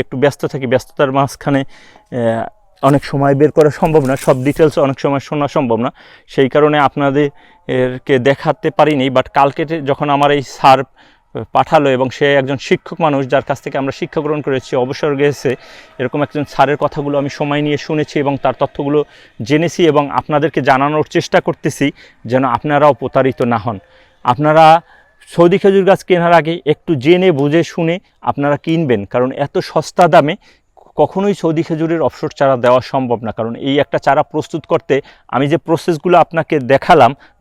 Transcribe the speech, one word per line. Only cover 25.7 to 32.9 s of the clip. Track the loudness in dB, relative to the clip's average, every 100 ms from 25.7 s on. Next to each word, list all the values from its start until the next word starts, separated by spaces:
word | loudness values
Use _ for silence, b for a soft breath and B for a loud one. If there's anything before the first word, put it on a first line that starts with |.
| 4 4
গাছ | 2 2
কেনার | 0 4 4
আগে | 2 -4 -4
একটু | -4 -2 0 2
জেনে | 4 4 2
বুঝে | 2 0 0
শুনে | -2 -4 -4 -10 _ -6
আপনারা | -4 -2 -2 -2
কিনবেন, | -2 0 -2 -2
কারণ | -4 -2 -4 -6
এত | -6 -4
সস্তা | -4 -2 2 4
দামে | 4 2 -2 b b b _ _ -2
কখনোই | -2 0 -2 -2
সৌদি | -2 -2 -4
খেজুরের | -4 -2 -2 -2
অফশোর | -4 -8 -2
চারা | 0 2
দেওয়া | 2 2 0